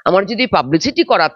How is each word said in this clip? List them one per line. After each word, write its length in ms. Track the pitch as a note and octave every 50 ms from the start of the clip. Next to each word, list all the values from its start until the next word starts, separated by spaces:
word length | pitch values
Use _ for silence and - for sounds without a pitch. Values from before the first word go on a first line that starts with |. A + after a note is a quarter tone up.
| _
আমার 220 | - F3 F#3+ G3+
যদি 200 | F#3 A#3+ G#3+ B3+
পাবলিসিটি 580 | - - E3 B2+ C3 D3+ E3 - C#4 - F4 E4
করার 260 | - A#3+ F3+ D#3+ D3+ -